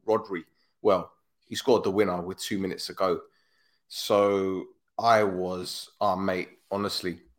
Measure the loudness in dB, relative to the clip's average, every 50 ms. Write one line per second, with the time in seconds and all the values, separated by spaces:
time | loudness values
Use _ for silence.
0 | _ 0 0 0 0 -4 -8 -8 -8 _ _ _ _ _ _ _ 2 2 2 2
1 | 0 -6 _ _ _ _ _ _ _ _ -10 -4 2 4 4 4 4 2 2 2
2 | 2 2 0 -4 -6 -8 -10 -10 -8 -6 -4 -4 -4 -4 -6 -6 -10 -12 -4 -2
3 | 0 0 0 -2 -4 -12 _ _ _ _ _ _ _ _ _ _ _ _ -12 -10
4 | -2 2 4 4 4 4 2 0 0 -2 -2 -4 -6 -10 _ _ _ _ _ 0
5 | 4 6 6 6 4 2 0 -2 -4 -4 -4 -6 -8 -8 -10 -12 -12 -16 _ _
6 | 0 0 0 0 0 -2 -2 -2 -4 -8 -12 _ _ _ -6 -4 -4 -4 -4 -4
7 | -6 -6 -8 -8 _ _ _